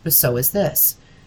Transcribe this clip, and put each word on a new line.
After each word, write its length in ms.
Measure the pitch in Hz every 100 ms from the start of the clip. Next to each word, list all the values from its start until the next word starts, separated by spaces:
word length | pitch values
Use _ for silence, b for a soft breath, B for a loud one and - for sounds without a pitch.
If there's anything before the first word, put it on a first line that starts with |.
but 100 | 165
so 240 | - 131 123
is 140 | 127
this. 460 | 196 147 - - - B B